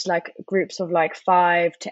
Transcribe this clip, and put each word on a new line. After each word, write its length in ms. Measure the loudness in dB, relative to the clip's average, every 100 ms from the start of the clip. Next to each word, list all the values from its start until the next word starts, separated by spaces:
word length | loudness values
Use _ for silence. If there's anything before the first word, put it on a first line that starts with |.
| -2
like, 280 | -4 -4 -14 -4
groups 340 | -2 -2 -6
of, 120 | -2
like, 240 | 0 0 -2
five 600 | 2 4 4 4 0 -2
to 120 | -10